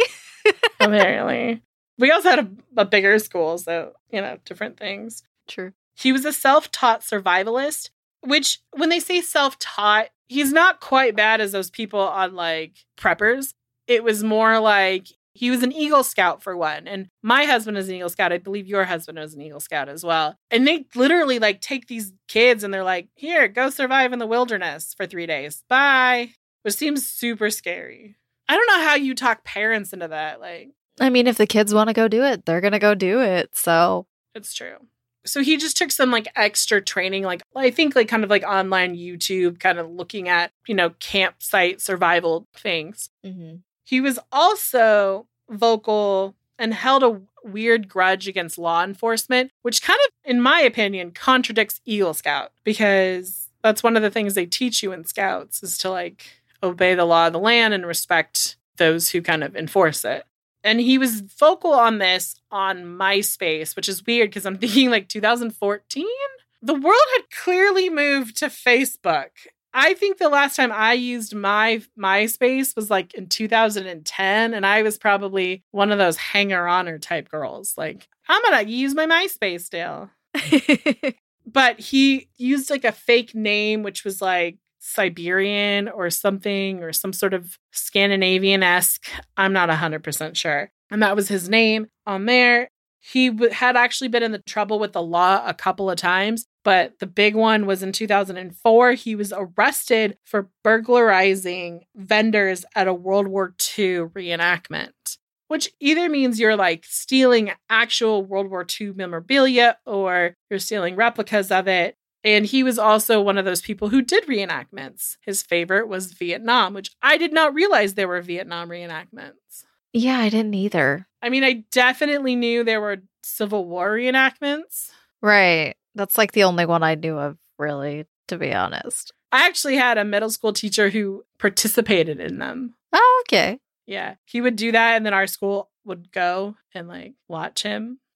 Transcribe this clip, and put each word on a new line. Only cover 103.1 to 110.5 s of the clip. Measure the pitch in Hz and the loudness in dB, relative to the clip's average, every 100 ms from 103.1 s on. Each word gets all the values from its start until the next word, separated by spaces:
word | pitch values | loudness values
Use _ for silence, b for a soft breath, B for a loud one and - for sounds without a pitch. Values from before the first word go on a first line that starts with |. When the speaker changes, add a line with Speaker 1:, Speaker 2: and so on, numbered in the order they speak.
| 196 196 | 0 0
Speaker 2:
War | 196 185 - | -2 -4 -4
Two | - - 190 180 165 | -6 -2 -2 -2 -6
reenactment, | 196 175 170 175 175 - - - _ - - _ _ - | -8 -6 -2 0 -2 -6 -10 -10 _ -14 -14 _ _ -6
which | 320 - - | -6 -6 -4
either | 285 320 349 | 0 0 0
means | 285 254 220 | 0 0 2
you're, | 214 208 | 2 2
like, | 180 165 | 0 -2
stealing | - - - 262 254 233 202 196 - | -6 -10 0 4 6 4 2 -6 -2
actual | 226 233 - 220 208 | 0 2 0 0 0
World | 196 196 196 | -2 -4 -4
War | 185 180 | -6 -8
Two | - 202 | -8 -10
memorabilia | 190 180 165 175 277 269 247 240 - - | -10 -10 -8 0 2 4 6 4 2 -4
or | 196 190 180 175 - | -4 -2 0 -2 -4
you're | - | -10